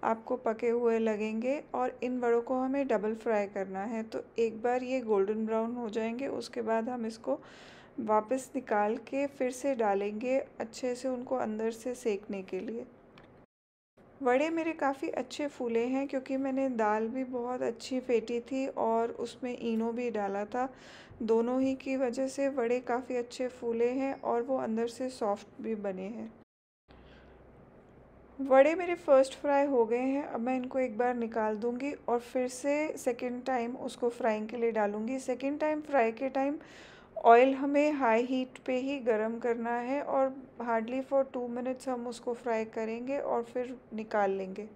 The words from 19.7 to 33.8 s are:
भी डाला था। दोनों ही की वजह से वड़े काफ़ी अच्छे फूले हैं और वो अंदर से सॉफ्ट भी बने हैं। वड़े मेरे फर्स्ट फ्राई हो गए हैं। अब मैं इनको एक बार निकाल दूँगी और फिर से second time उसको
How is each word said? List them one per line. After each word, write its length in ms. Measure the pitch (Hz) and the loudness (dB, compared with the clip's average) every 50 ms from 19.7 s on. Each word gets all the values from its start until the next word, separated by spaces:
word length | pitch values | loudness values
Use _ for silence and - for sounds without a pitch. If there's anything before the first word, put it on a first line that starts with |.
| 226 220 226 233 233 | 0 0 0 0 -2
भी 180 | 233 247 240 | -2 -4 -2
डाला 340 | 220 214 202 196 196 202 208 | -2 -2 -2 -2 -2 -2 -4
था। 300 | 208 - 247 254 269 262 - - - - - - - - - 240 | -4 -2 -2 -2 -2 -4 -12 -20 -20 -20 -20 -20 -20 -10 -8 0
दोनों 380 | 214 226 226 233 240 247 262 | 2 4 4 4 2 2 2
ही 140 | 262 269 262 | 2 2 0
की 220 | 262 - 277 262 | -2 -2 -4 -2
वजह 320 | 254 269 247 233 254 269 262 | 0 0 0 0 0 -2 -2
से 200 | 269 - 277 277 | 0 0 0 0
वड़े 320 | 269 285 233 233 247 254 | 2 0 0 2 2 0
काफ़ी 360 | 254 - 240 247 262 - 254 | 0 -2 -2 -2 -2 -2 -4
अच्छे 320 | 247 240 247 - - 262 247 | -4 -4 -4 -6 -6 -6 -6
फूले 400 | 240 - - 233 233 226 233 240 | -6 -6 -4 -2 0 2 2 2
हैं 320 | 247 269 269 269 269 262 | 2 0 -2 -2 -2 -2
और 220 | - - 233 233 240 | -2 0 0 0 0
वो 160 | 269 269 262 | 0 0 -2
अंदर 280 | 262 233 220 220 233 | 0 0 0 0 0
से 220 | 240 233 - 262 254 | -2 -2 -4 -6 -6
सॉफ्ट 380 | 254 - 247 208 202 208 - - - - | -4 -2 0 0 0 0 -4 -16 -16 -10
भी 140 | 220 220 226 | -4 -4 -4
बने 280 | 214 202 202 190 185 190 | -2 -2 -4 -4 -4 -6
हैं। 300 | 196 233 220 226 226 - - - _ _ _ _ _ _ _ _ _ - - - - - - - - - - - - - - - - - - - - - - - - - - - - - - | -8 -8 -8 -10 -12 -14 -20 -20 _ _ _ _ _ _ _ _ _ -20 -20 -20 -20 -20 -20 -20 -20 -20 -20 -20 -20 -20 -20 -20 -20 -20 -20 -20 -20 -20 -20 -20 -20 -20 -20 -20 -20 -8 -6
वड़े 340 | 269 269 254 262 277 294 330 | 2 6 8 8 10 8 6
मेरे 200 | 339 349 349 349 | 2 0 -2 -2
फर्स्ट 400 | 339 - - 285 262 269 269 - | -2 4 6 8 8 8 6 0
फ्राई 320 | - - 294 285 277 285 | -6 0 2 4 4 4
हो 180 | 294 277 247 226 | 4 4 2 4
गए 120 | 214 233 240 | 4 2 0
हैं। 260 | 254 262 269 277 294 | 0 0 0 -2 -4
अब 160 | - - 247 | -4 -6 -4
मैं 160 | 226 247 262 | -2 -2 -2
इनको 220 | 262 247 254 - 269 | -2 -4 -4 -2 -2
एक 200 | 254 247 214 208 | -2 -2 0 0
बार 160 | 247 247 247 | 0 0 2
निकाल 420 | 240 233 226 226 233 214 220 220 | 0 -2 -2 -2 0 0 0 -2
दूँगी 360 | 208 214 240 240 247 277 285 294 - - - | -2 -2 -2 -2 -2 -4 -4 -6 -6 -2 0
और 100 | 240 240 | 0 0
फिर 300 | 233 - - 262 254 254 | -2 -2 -2 -2 -2 -2
से 480 | 254 - - 285 285 294 302 311 - | -4 -2 0 0 2 2 0 -2 -4
second 480 | 269 - 262 240 254 - 247 240 247 247 | -4 -2 -2 -2 -2 -4 -6 -6 -4 -4
time 320 | - 262 247 233 233 254 | -2 0 0 0 -2 -4
उसको 320 | - | -6